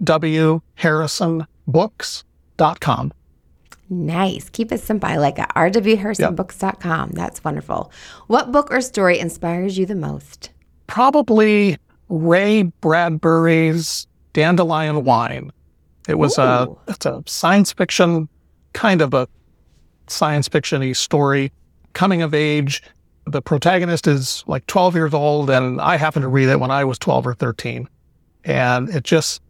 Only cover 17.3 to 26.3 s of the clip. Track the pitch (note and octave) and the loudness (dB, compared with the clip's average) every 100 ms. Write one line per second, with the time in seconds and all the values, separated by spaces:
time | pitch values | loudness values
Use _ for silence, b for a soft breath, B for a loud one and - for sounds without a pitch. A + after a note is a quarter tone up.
17.3 | - E3+ G3 F#3+ - F#3 - F3 E3 D#3 | -2 2 4 2 0 -2 2 2 2 -4
18.3 | _ _ _ _ - A3 F#3 C#3+ B2+ B2+ | _ _ _ _ -2 2 2 2 0 -2
19.3 | _ _ _ _ _ _ _ - - D3+ | _ _ _ _ _ _ _ -14 -2 0
20.3 | D3 C3+ D#3 - C#3 C3 B2+ - D3 C#3 | 0 0 -2 -2 -2 -2 -4 -2 0 2
21.3 | C#3 C#3 - _ _ _ - F#3 F3 D#3+ | 0 -2 -8 _ _ _ -2 0 0 0
22.3 | D3+ D3+ D3+ C#3 C3+ b _ _ _ - | 0 0 0 -2 -4 b _ _ _ -8
23.3 | D3 - D3 E3+ F#3 F3 E3 - C#3 C3 | -8 -2 0 2 2 2 0 2 2 0
24.3 | - - C#3+ - F#3 F3+ E3+ D#3 D3+ D3 | -6 -6 -8 -2 2 2 2 0 0 0
25.3 | D3 C#3 C3 B2+ B2+ D3 E3+ D#3 D3+ C3 | 0 2 2 0 -2 0 0 0 0 0